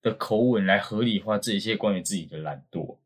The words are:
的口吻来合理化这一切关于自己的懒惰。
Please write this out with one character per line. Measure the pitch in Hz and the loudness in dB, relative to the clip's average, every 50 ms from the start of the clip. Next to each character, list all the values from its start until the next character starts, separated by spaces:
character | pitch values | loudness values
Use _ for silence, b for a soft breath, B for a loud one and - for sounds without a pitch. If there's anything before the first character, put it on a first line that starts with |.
的 | _ 117 104 | _ -4 -4
口 | - - - 110 107 | -4 -2 0 2 4
吻 | 117 127 120 107 95 | 4 4 4 4 4
来 | 95 98 104 | 4 4 4
合 | 104 - 107 104 117 | 2 -2 -2 0 0
理 | 120 110 98 | 2 0 0
化 | - 110 107 | 0 0 -2
这 | 104 - 117 107 | -2 0 0 -2
一 | 98 | -2
切 | 95 110 113 | 0 -2 -2
关 | 104 - 107 101 | 0 0 0 0
于 | 92 | 0
自 | 87 - 104 | -2 -4 -4
己 | 92 80 | -6 -6
的 | 71 - 78 | -6 -12 -10
懒 | 78 78 71 69 - _ | -8 -8 -10 -10 -14 _
惰。 | - 85 76 - - _ _ | -8 -8 -8 -8 -10 _ _